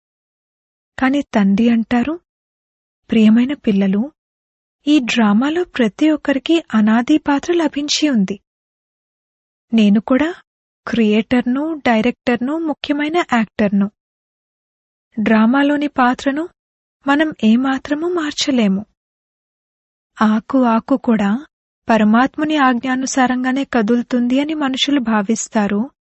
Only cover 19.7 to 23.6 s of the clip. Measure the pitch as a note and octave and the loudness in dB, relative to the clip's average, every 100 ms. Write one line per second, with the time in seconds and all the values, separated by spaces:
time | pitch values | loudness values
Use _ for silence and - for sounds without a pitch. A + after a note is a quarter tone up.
19.7 | _ _ _ _ - G#3+ A3 - C4+ B3 | _ _ _ _ -2 0 0 -2 0 2
20.7 | A3+ - C4+ - A3 G3+ A3+ D#4 _ _ | 0 0 -2 0 0 0 -2 -6 _ _
21.7 | _ - A3+ G#3+ A3+ C4+ - D4+ D#4 C4 | _ -2 2 4 4 2 -2 -2 0 2
22.7 | B3 C4 B3+ C4 - B3 B3+ B3+ C4 | 0 -2 -4 -4 0 0 0 -2 -4